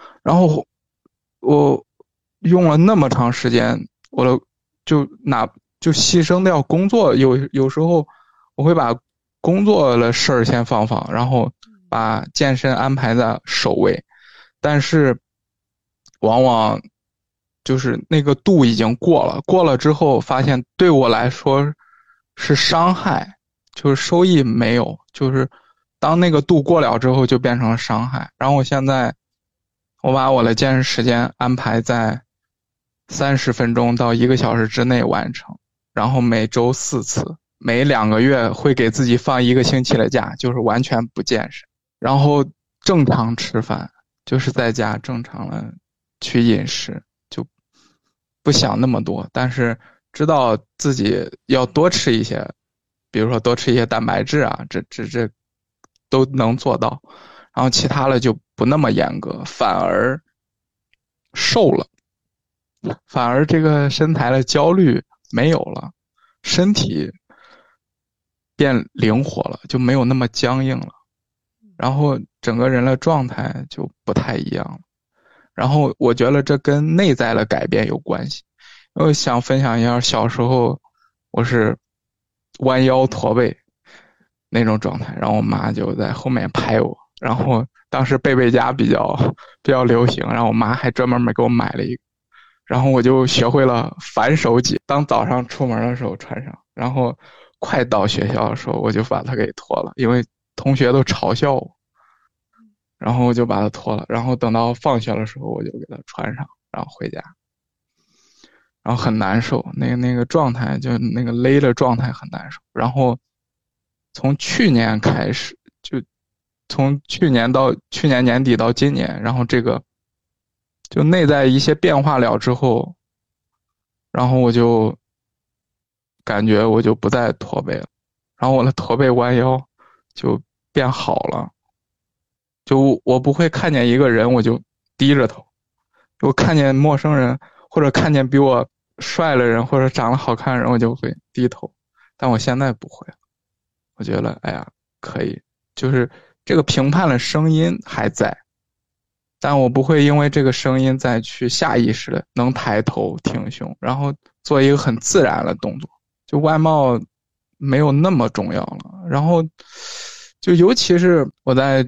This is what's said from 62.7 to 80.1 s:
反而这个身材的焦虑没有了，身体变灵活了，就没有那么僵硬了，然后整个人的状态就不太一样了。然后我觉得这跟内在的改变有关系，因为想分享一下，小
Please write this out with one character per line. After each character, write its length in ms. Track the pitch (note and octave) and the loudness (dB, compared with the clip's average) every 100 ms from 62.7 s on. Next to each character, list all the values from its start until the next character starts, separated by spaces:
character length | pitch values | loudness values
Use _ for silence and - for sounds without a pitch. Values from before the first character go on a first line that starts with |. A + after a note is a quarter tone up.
| _ - - _ | _ -10 -10 _
反 200 | C3+ A#2+ | -2 0
而 200 | B2+ D3+ | 2 2
这 160 | E3 | 2
个 280 | D#3 D3 C#3+ | 2 2 0
身 240 | - D#3 | 0 0
材 180 | D#3+ B2 | 0 0
的 100 | C3 | 0
焦 300 | B2+ D3 D#3 | 0 2 2
虑 300 | F#3+ D#3+ A#2 - _ _ | 4 4 2 -2 _ _
没 180 | A2+ D3 | -2 0
有 100 | D#3+ | 0
了， 320 | - - - - _ _ _ _ | -2 -10 -12 -16 _ _ _ _
身 320 | - - F#3+ | -4 0 2
体 380 | G#3 F#3+ - - - _ _ _ _ _ _ _ _ _ _ _ _ _ - | 0 -2 -4 -6 -10 _ _ _ _ _ _ _ _ _ _ _ _ _ -2
变 280 | C#3+ B2 - | 0 0 -4
灵 300 | - A2 A2+ | -2 0 0
活 200 | C#3+ - | -2 -6
了， 160 | - - - | -8 -10 -6
就 80 | C3 | -2
没 160 | B2 | 0
有 100 | C3+ | 2
那 120 | B2 C3 | 2 0
么 120 | A#2+ | -2
僵 360 | - B2 C3 C3 | -2 -2 0 -2
硬 140 | B2+ | -4
了， 100 | - - _ _ _ _ _ _ G#3 - | -8 -16 _ _ _ _ _ _ _ -6
然 180 | B2 C#3 | -2 0
后 240 | D3 B2+ - _ | 0 -2 -8 _
整 160 | - A2+ | -4 0
个 120 | B2+ | 0
人 140 | B2+ | 2
的 140 | B2+ C3 | 2 0
状 300 | E3 D#3 B2 | 0 0 -2
态 380 | - - C3 C3+ | -6 -6 -8 -12
就 180 | - - - | -12 -12 -10
不 80 | - | -4
太 240 | - - A#2 | -2 -2 -4
一 140 | - | -6
样 160 | - - | -6 -8
了。 140 | - _ _ _ _ _ _ _ | -12 _ _ _ _ _ _ _
然 160 | - B2+ | -4 0
后 240 | D3 C#3 - | 2 0 0
我 140 | B2 | 0
觉 180 | B2 B2 | 2 2
得 100 | C#3+ | 2
这 160 | C3+ C#3+ | 2 0
跟 360 | - C#3+ D3+ E3 | 2 0 2 2
内 180 | G3 | 2
在 200 | B2 A#2+ | 2 0
的 120 | A2+ G#2+ | -2 -2
改 220 | - - | -2 -2
变 180 | G#2+ G#2+ | -2 -2
有 120 | - | -4
关 280 | - - C#3+ | -6 -6 -6
系， 120 | - - _ - - _ - | -12 -18 _ -20 -20 _ -2
因 100 | D#3 | 0
为 80 | |
想 280 | D3 - A#2+ | 0 0 -2
分 200 | - C3+ | 0 -2
享 180 | C3+ A#2 | 0 0
一 40 | |
下， 160 | A#2 A#2+ | 0 0
小 280 | B2 | 0